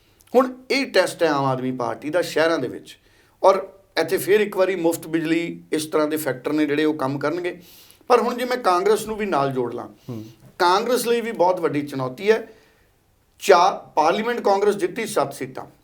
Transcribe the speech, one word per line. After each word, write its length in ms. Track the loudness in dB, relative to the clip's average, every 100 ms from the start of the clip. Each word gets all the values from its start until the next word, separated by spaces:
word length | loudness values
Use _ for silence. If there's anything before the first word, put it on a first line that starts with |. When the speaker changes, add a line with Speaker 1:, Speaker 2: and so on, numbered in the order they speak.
| _ _ _
Speaker 1:
ਹੁਣ 180 | 0 0 -4 -4
ਇਹ 160 | -4 0
ਟੈਸਟ 360 | 0 0 0
ਹੈ 60 | 0
ਆਮ 160 | 2
ਆਦਮੀ 280 | 0 -2 -4
ਪਾਰਟੀ 380 | -4 -4 -6 -4
ਦਾ 120 | -2
ਸ਼ਹਿਰਾਂ 360 | -2 0 2 0
ਦੇ 100 | -4
ਵਿੱਚ, 300 | -8 -16 -20 _ _ _ _
ਔਰ 260 | 4 4 0 -14 _ -4
ਇੱਥੇ 160 | -2 -2
ਫਿਰ 240 | 2 2
ਇੱਕ 160 | 2 0
ਵਾਰੀ 180 | 0
ਮੁਫਤ 320 | 0 0 -2 -4
ਬਿਜਲੀ, 560 | -4 0 -2 -2 -8 -6
ਇਸ 140 | -6 -2
ਤਰ੍ਹਾਂ 220 | 0 0
ਦੇ 80 | -2
ਫੈਕਟਰ 360 | -4 -6 -4
ਨੇ 140 | -2 0
ਜਿਹੜੇ 180 | 0
ਉਹ 100 | 0
ਕੰਮ 240 | 0 -4 -4
ਕਰਨਗੇ। 420 | -4 -4 -6 -10 -16 -20 -20 _ 2
ਪਰ 120 | 2
ਹੁਣ 140 | 2
ਜੇ 100 | -2
ਮੈਂ 120 | -4 -2
ਕਾਂਗਰਸ 500 | 2 2 2 0 0
ਨੂੰ 100 | -6
ਵੀ 100 | -2
ਨਾਲ 260 | 0 0
ਜੋੜ 220 | -2 -4
ਲਾਂ, 140 | -6 -12
Speaker 2:
ਹੂੰ। 360 | -16 -14 -12 -14 -20 -20 0
Speaker 1:
ਕਾਂਗਰਸ 480 | 2 2 2 0 0
ਲਈ 140 | -2
ਵੀ 120 | -2
ਬਹੁਤ 280 | 0 2 2
ਵੱਡੀ 220 | -2 -2
ਚੁਣੌਤੀ 480 | -4 -6 -6 -2 2
ਹੈ। 180 | 2 0 -18 _ _ _ _ _ _ _ _
ਚਾ-, 540 | 6 6 6 0 -4
ਪਾਰਲੀਮੈਂਟ 460 | 0 2 2 -2 -2
ਕਾਂਗਰਸ 360 | 2 2 2 2
ਜਿੱਤੀ 300 | -2 -4 -4
ਸੱਤ 280 | -2 -2
ਸੀਟਾਂ, 320 | -4 -12 -12 -16 _